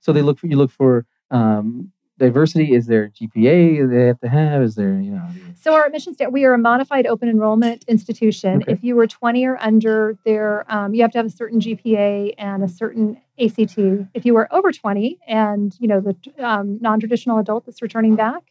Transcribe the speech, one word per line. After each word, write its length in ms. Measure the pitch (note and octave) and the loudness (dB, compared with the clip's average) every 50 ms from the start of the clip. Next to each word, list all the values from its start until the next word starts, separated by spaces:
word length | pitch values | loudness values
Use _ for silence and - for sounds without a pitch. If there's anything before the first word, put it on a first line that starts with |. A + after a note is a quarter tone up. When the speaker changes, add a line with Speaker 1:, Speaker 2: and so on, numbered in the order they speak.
Speaker 1:
So 120 | _ - D3+ | _ 0 0
they 100 | D3 D3 | 2 2
look 160 | D3 D3 - | 0 0 -2
for, 80 | - E3+ | -4 -2
you 80 | D3 | 2
look 140 | C#3 C#3+ B2+ _ | 2 2 0 _
for, 340 | _ C#3 C3 B2 A#2+ A#2 _ _ _ _ _ | _ 2 4 4 2 0 _ _ _ _ _
um, 640 | C3+ B2 A2+ A2 G#2+ G#2+ G#2+ A2 A#2+ B2+ F#3 G3 _ _ _ _ _ _ | -2 0 2 2 2 0 -2 -4 -6 -8 -12 -16 _ _ _ _ _ _
diversity. 560 | C3+ B2+ A#2+ C3+ D#3 D#3 - E3+ D#3 D3 B2+ | 0 2 4 4 2 2 2 0 2 4 2
Is 120 | A#2+ A2+ | 2 2
there 220 | A#2 A#2 A2 G#2+ G#2 | 2 0 0 0 -2
G 180 | _ _ A2+ A2 | _ _ -14 -8
P 180 | _ A2+ A2 B2+ | _ 2 4 4
A 340 | D#3+ F3+ E3+ E3 D#3+ D3 C#3 | 6 6 6 4 4 2 0
they 200 | B2+ B2 B2 B2 | 0 2 2 2
have 140 | B2 A#2+ A#2+ | 2 2 0
to 80 | - A#2 | -2 -2
have? 340 | B2+ D3+ D#3 D3+ D3 C#3 C3 | 0 2 2 2 2 0 0
Is 120 | A2+ G#2+ | 0 0
there, 260 | G#2+ G2+ G2 G2 G2 | -2 -2 -2 0 -2
you 120 | G2 G2 G2+ | -4 -6 -8
know, 140 | F#2 F2 F2 - - - - - | -8 -10 -10 -14 -16 -18 -20 -20
Speaker 2:
So 200 | _ _ D#4 D#4 | _ _ 2 2
our 120 | D#4 D4+ | 2 2
admissions, 300 | D4 D4+ D4+ - F#4 - | 2 -2 -6 -10 -10 -6
sta-, 120 | _ C4 C4 | _ -4 -2
we 160 | B3+ C#4 C#4 | 0 2 4
are 100 | C4 B3+ | 4 4
a 40 | A#3+ | 4
modified 480 | A#3 A#3 A#3 B3 C4+ - C#4+ C4+ A#3+ | 4 2 2 2 0 0 0 0 0
open 220 | A#3 A#3 A3 A#3+ A#3 | 0 0 -2 -2 0
enrollment 560 | A3+ G#3+ G#3+ G#3+ G#3+ A3 A#3+ A#3 A#3 A#3+ - - | 0 2 2 2 2 2 0 0 -2 -6 -4 -2
institution. 760 | A#3 A3 - - A3+ - A#3 A3 G#3 - - F#3+ F#3 G3 - | -2 -2 -2 -4 -6 -2 0 -2 -2 0 -2 0 0 0 0
Speaker 1:
Okay. 100 | - A3 | -2 -4
Speaker 2:
If 120 | - - | -4 -2
you 100 | A#3+ B3 | 0 2
were 100 | A#3+ A#3 | 2 2
twenty 380 | A3+ - _ - A#3 A#3 B3 B3+ | 0 -2 _ -4 -2 0 0 0
or 120 | B3+ B3+ - | 0 -2 -4
under, 580 | - A3 G#3+ A3 A3 A3 A3 A3 A3 G#3+ A3 G3+ _ | -2 2 2 2 2 2 0 0 0 -2 -4 -4 _
there, 400 | A3+ A3 G#3+ G#3+ G#3+ G#3 G#3 G#3+ - A3 | -2 -2 0 0 -2 -4 -4 -6 -6 -6
um, 200 | G#3 G3+ G3+ G#3+ | -4 -4 -2 0
you 80 | A3+ A#3 | 2 2
have 80 | A3+ - | 2 2
to 60 | A#3+ | -2
have 80 | A3+ | -4
a 40 | A3+ | -4
certain 280 | - _ A#3+ A3 A#3 A3+ | -6 _ -12 -4 -2 -2
G 140 | F#3 A3+ A3 | -2 -2 -6
P 200 | G#3+ _ A#3 A3 | -8 _ -2 0
A 360 | G#3 G3+ G3+ G3+ G3+ G3+ G#3 - - | 0 0 -2 -2 -2 -4 -6 -8 -8
and 240 | G#3 G3+ G3 F#3+ G3 | -10 -8 -6 -4 -4
a 60 | F#3+ | -6
certain 520 | F3 - A3+ A3 - A3+ A3 G#3+ A3 - _ _ _ - | -6 -6 -8 -8 -2 -2 -2 -2 -4 -8 _ _ _ -2
A 100 | B3 A3 | -2 -2
C 180 | A3+ - G#3+ | 0 0 -4
T. 400 | G#3+ - - G3+ F#3+ F#3+ G3+ G3 - _ | -2 -2 -2 0 0 0 -2 -4 -8 _
If 100 | A#3+ - | -4 0
you 80 | A#3+ A#3+ | 2 4
were 180 | A3 A3 - - | 4 2 2 0
over 160 | F4 G4 F#4+ - | 0 0 0 -2
twenty 460 | - _ G#3+ G3+ G3+ G#3 B3+ F4 F4+ _ | -2 _ -6 -4 -2 -4 -4 -6 _ _
and, 480 | - A3 A3 G#3+ G#3 G#3 G#3 G3+ G3+ F#3 _ | -6 -2 -2 -2 0 -2 -4 -4 -6 -6 _
you 80 | A#3+ A3 | -2 0
know, 120 | G#3 G3 | 0 0
the, 160 | G3 G#3 F#3+ _ _ C#4 _ D4+ C4 | 0 -2 -6 _ _ -20 _ -8 -4
um, 340 | A#3+ A3 G3+ G3+ G3+ G3+ A3 | -4 -4 -4 -4 -6 -8 -4
non-traditional 580 | A#3 A3+ G#3+ G#3+ G#3+ A3 A#3+ A#3 - B3 A#3 A3 | -2 -2 -2 -2 -2 -2 -4 -4 -2 -2 -2 -2
adult 280 | G#3+ F#3+ G#3 A#3 - | -2 -2 -6 -8 -8
that's 140 | - A#3 - B3 | -12 -16 -12 -12
returning 320 | G#3 - A#3 A3 A3 A3 | -8 -4 0 2 2 2
back 260 | G#3+ A3 A3 C4+ F4 _ _ | 2 0 -2 -4 -8 _ _